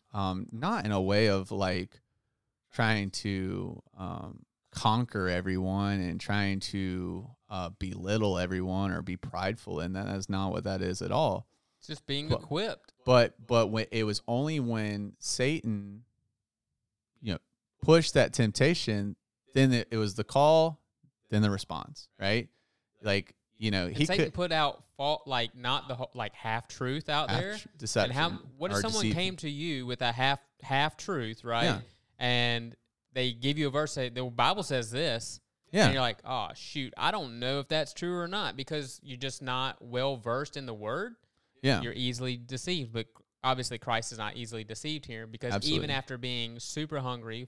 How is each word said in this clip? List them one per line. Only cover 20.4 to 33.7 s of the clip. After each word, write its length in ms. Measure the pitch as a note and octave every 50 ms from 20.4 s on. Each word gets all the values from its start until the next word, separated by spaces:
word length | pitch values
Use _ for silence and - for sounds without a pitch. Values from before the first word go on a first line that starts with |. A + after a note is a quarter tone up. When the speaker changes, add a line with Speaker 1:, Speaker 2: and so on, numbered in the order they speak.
| C#3+ D3+ D#3+ D#3+ D#3+ E3 D#3 - _ _ _ _ _ _ _ _ _ -
Speaker 1:
then 120 | - G#2
the 80 | G#2+ G#2
response, 560 | G2+ F#2+ - - E2+ D2 - - - - - - _ -
right? 300 | F#2+ G2 G#2+ A#2+ A#2 - _ _ _ _ _ _ _ _ _ _
Like, 340 | - G#2+ G2 G2+ G2 - - _ _ _ _ -
you 140 | A2 A2
know, 160 | G2+ F#2+ F2 F2+
Speaker 2:
And 100 | E2 -
Speaker 1:
he 80 | A3
Speaker 2:
Satan 200 | - - - D#3
Speaker 1:
could 80 | - -
Speaker 2:
put 180 | - F3 F3
out 320 | E3 D#3 D3+ C#3+ - - - _ _ -
fault, 260 | C#3 D3 D3+ - -
like, 300 | C#3 C3+ B2 A#2 A#2 -
not 320 | B2+ B2 B2 C3 C#3+ - C3+
the 80 | C3
whole, 160 | A#2+ B2+ - -
like, 200 | B2 A2+ G#2 -
half 320 | - - A2+ A2 A#2 A#2 -
truth 420 | - - C3 B2+ C3+ D3+ D#3+ -
out 200 | D3 D3 D#3 -
Speaker 1:
Half 80 | G2 -
Speaker 2:
there. 160 | F3 G3 G#3 G#3+
Speaker 1:
tr-, 100 | - - _ -
deception 340 | C3+ G#2+ - A#2 G#2 B2
Speaker 2:
And 80 | B2 C3+
how, 200 | D#3 E3+ F3 - - - - -
what 140 | D#3+ F#3+
if 60 | G3+ G3+
Speaker 1:
or 40 |
Speaker 2:
someone 200 | G#3 A3 A3 G#3+ G#3
Speaker 1:
deceit. 120 | A2 G#2
Speaker 2:
came 200 | D#3+ F#3 F#3+ F#3 E3
to 120 | - D3+
you 360 | C#3+ C#3+ D#3 E3+ D3+ C3 B2+ B2
with 140 | B2 A#2+
a 100 | B2+ A#2+
half, 280 | A#2 A#2 B2+ C3+ C#3 C#3 - _ _ _
half 340 | - - C3+ C3+ C#3+ D#3 - -
truth, 460 | - - G3 D3 A#2 A2 A2+ - -
right? 200 | A#2+ A#2 A#2 A#2
Speaker 1:
Yeah. 140 | F3 A#2 G2 - - - _ _ _ _ -
Speaker 2:
And 560 | B2+ B2 B2 A#2+ A#2+ A#2+ A#2+ A#2 A#2 A#2 A#2 - _ _ _ _ _ _ -
they 180 | B2+ B2+ B2+
give 260 | A#2+ A#2 A#2+ C#3 D3 D3+
you 100 | D3+
a 40 | C#3+